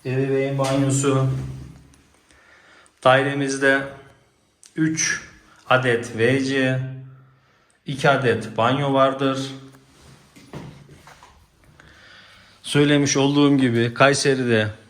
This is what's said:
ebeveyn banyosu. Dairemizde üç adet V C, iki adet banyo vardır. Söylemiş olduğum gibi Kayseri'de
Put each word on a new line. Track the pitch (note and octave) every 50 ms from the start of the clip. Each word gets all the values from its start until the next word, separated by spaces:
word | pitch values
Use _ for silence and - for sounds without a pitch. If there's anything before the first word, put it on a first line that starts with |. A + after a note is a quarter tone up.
| _
ebeveyn | C3 B2 C3+ C3+ C3+ C3+ C3+ C3+ C#3 C#3
banyosu. | C3+ C3+ C3+ C#3 C#3 C#3 C3+ C3+ - - C#3 C3+ C3+ C3 C3 C3 - - - - - - - - - - _ _ _ _ _ _ _ _ _ _ _ _ _ - _ _ _ - - _ _ _ _ -
Dairemizde | B2+ C3 C3+ C#3 C#3 C#3 C#3+ C#3 C3+ C3+ C3+ C#3 C3+ C3+ C#3 C3+ - - - - - - _ _ _ _ _ _ _ _ _ - - _
üç | E3 D#3+ D#3+ D#3+ D#3+ - - - - - - - - _ _ - - _ -
adet | B2+ B2+ B2+ B2+ A#2 A2+ G#2+ - -
V | G#2+ A2+ B2 C3 C#3 C3
C, | C3 C#3 C3+ C3 C3 C3 C3 C3 - - - - - - - - _ _ _ _ _ _ _ _ _ _ _ _
iki | - C#3 - - C#3+
adet | C#3 B2+ C3 A#2 G#2+ G#2+ - - -
banyo | - A2 B2 C3 C#3+ C#3+ C#3 C3+
vardır. | C3+ C3+ C3+ C3 - C#3 C3+ C3+ C3 C3+ - - - - - - - _ _ _ - - - - _ _ _ _ - - - - - - - - - - - - - - - - - - - _ _ _ _ _ _ _ _ _ - - - - - - - - - - - - - - _ _ _ -
Söylemiş | - - D3 D3 C#3+ D3 C#3+ C#3+ C3+ -
olduğum | C#3 C3+ C#3 C#3+ C#3+ C#3+ C#3+ C#3+
gibi | C3+ C3 B2 A#2 A#2 A#2 A#2+ A#2
Kayseri'de | - C3+ C#3 C#3 A#2+ - C#3+ C3 B2+ B2+ A#2+ A#2 A2 G#2+ G#2 G2+ - -